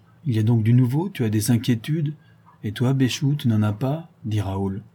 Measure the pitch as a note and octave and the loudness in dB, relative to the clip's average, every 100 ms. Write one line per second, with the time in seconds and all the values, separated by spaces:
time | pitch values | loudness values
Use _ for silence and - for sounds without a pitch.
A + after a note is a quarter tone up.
0 | _ _ D3+ A2 G#2+ A#2 A2 B2 B2 C#3 | _ _ -4 0 2 2 4 4 4 0
1 | F#3+ - A2+ G#2+ G#2 A#2 - A#2 - D#3 | -4 -4 -2 0 2 0 2 -2 -2 -2
2 | C#3+ D3+ _ _ _ _ A2 G#2 B2 C3+ | -2 -6 _ _ _ _ -10 -2 0 2
3 | B2+ - C#3 D3 B2 A2 G#2+ G#2 C3 D#3 | 0 0 -2 0 2 2 0 0 -2 -4
4 | E3 _ G#2 G#2+ G2 F#2+ G2 G2 - | -8 _ -4 -2 -2 -4 -4 -6 -12